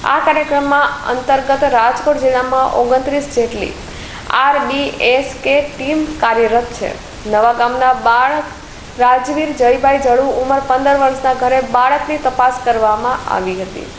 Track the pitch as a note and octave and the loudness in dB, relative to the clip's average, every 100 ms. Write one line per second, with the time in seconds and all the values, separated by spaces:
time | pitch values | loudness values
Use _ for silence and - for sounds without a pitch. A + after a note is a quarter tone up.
0 | - D4+ D#4 D4+ D4+ C#4+ C#4+ C#4+ C4+ - | 0 0 2 0 0 0 2 2 0 -2
1 | - B3 B3+ C4+ C4+ C4+ C#4+ A#3+ A3+ - | -4 -4 0 0 2 0 2 4 2 0
2 | D4+ C#4 C4 B3+ B3+ C4 C4 - A#3+ B3+ | 0 2 2 0 0 0 2 0 2 2
3 | C#4+ C#4+ C#4+ B3 A#3 A3 - - - - | 0 -2 -2 -2 -2 -4 -8 -8 -14 -14
4 | - - - - C4+ C#4+ A#3+ C#4 C#4 - | -14 -14 -4 0 2 2 -2 -2 -4 -2
5 | - C4 C#4 - - C#4+ C#4+ - C4 D#4 | 0 2 0 -6 0 0 0 -6 -2 -2
6 | D#4 D#4 A3+ A3+ A3+ A#3 A#3+ - G#3 - | -2 -2 0 2 2 0 -2 -6 -8 -8
7 | - - G#3+ G#3 A#3 A#3+ A#3+ B3+ B3+ B3+ | -14 -12 -2 2 2 2 0 2 0 2
8 | A3+ A#3 C4 D4+ D4 - - - - - | 2 2 2 0 -6 -14 -16 -16 -14 0
9 | B3 B3+ B3+ D4+ D#4 C#4+ B3 B3+ C4+ C#4 | 2 4 0 -2 -4 2 2 4 4 4
10 | C4+ B3 C4+ A#3+ C4 C4+ C#4 B3+ C#4 C#4 | 4 2 2 0 0 0 2 2 4 4
11 | C4+ C4 C4+ B3+ B3 C4 B3+ B3 B3+ D4 | 2 2 -2 0 2 0 2 2 2 0
12 | D4 D4+ C4+ B3+ B3+ B3 A#3+ A3+ G#3+ G#3+ | -2 -2 -2 2 2 2 0 2 2 0
13 | A#3+ B3+ - F#3+ F#3 F#3 F#3 G3 - | -2 -4 -4 -4 -2 -6 -8 -10 -12